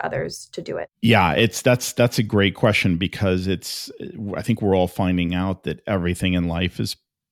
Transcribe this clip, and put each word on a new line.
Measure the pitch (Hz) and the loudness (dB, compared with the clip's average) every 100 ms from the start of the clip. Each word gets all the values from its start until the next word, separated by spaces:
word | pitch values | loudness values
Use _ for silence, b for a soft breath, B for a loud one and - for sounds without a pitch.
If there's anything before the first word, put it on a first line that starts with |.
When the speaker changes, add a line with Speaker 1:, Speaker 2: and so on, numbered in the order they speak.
Speaker 1:
others | 165 156 160 - - | -6 -6 -6 -10 -14
to | - | -12
do | 165 85 | -8 -8
it. | - _ | -10 _
Speaker 2:
Yeah, | 110 113 87 | 2 4 4
it's, | 71 113 - | 4 2 2
that's, | 131 120 - | 2 2 0
that's | - 120 - | 0 2 2
a | |
great | 104 104 98 - | 0 2 2 2
question, | 117 107 98 85 | 2 2 2 0
because | 92 - 98 92 92 | -2 -2 0 0 0
it's, | 90 - - - - - - 101 85 | -4 -6 -12 -12 -14 -14 -10 -8 -6
I | |
think | - 113 | -2 0
we're | 104 95 | 4 4
all | 90 | 2
finding | - 92 90 85 | 0 0 2 0
out | 90 95 92 | 0 -2 -4
that | - 78 - | -6 -6 -2
everything | 98 87 87 92 | -2 -2 -2 0
in | 90 87 | 0 0
life | 85 90 - | -2 -4 -4
is | 110 - _ _ _ | -8 -8 _ _ _